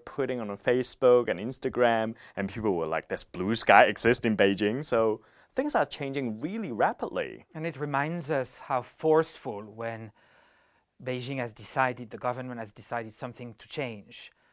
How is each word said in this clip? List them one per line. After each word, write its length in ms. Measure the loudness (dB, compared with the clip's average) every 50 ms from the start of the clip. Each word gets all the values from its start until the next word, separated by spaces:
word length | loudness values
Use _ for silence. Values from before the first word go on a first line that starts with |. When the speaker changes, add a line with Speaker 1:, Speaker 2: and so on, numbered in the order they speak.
| -4
Speaker 1:
putting 340 | -8 -6 -4 -4 -4 -4 -4
on 80 | -6 -8 -8 -2
Facebook 720 | 2 2 4 4 2 0 0 4 6 8 8 8 6 2
and 80 | -2 -4
Instagram, 800 | -4 -6 -6 -6 -6 -4 0 4 4 4 4 4 0 -2 -4 -8 -16 -12 -8 -6
and 120 | -6 -4
people 280 | -4 -4 -2 0 0 0
were 100 | -2 -2
like, 220 | -4 -4 -4 -4
"Does 160 | -6 -6 -6
blue 280 | -8 -8 -4 -2 0 0
sky 300 | 2 4 8 10 10 10
exist 420 | 8 6 4 4 4 4 4 2
in 120 | 0 2 4
Beijing?" 480 | 4 4 4 2 0 0 0 -2 -2
So 340 | 0 0 2 2 2 0 -2 -6 _ _ _ _ _ _
things 220 | -4 -2 0 0
are 100 | 0 0
changing 540 | 0 -2 -6 -6 -6 -4 -4 -4 -4 -4 -4
really 320 | -6 -6 -6 -6 -6 -6
rapidly. 720 | -2 0 0 0 0 -2 -6 -6 -4 -4 -4 -6 -8 -12 -18 _ -12
Speaker 2:
And 120 | -8 -8
it 100 | -8 -6 -6
reminds 540 | -6 -4 -2 -2 -2 -2 -4 -6 -4 -4
us 280 | -2 -2 -2 -4 -6 -10
how 240 | -8 -4 -4 -4 -4
forceful 800 | -6 -10 -4 2 4 4 4 4 2 -4 -10 -12 -10 -10 -10 -12
when 500 | -14 -10 -8 -8 -6 -6 -8 -10 -14 -16 _ _ _ _ _ _ _ _ _ _ _ _ _ _ _ _ -12 -8
Beijing 360 | -6 -6 -6 -6 -6 -6 -6
has 140 | -6 -6 -8
decided, 580 | -10 -12 -6 -2 0 0 0 0 -4 -10 -14
the 60 | -12 -6
government 440 | -6 -4 -4 -4 -8 -10 -10 -10
has 100 | -12 -12
decided 420 | -14 -16 -12 -8 -8 -8 -8 -8 -10
something 420 | -12 -12 -12 -12 -12 -14 -16 -16
to 120 | -18 -16 -12
change, 640 | -8 -6 -6 -6 -8 -10 -14 -18 -18 -20 -20 -20 -20 _ _ _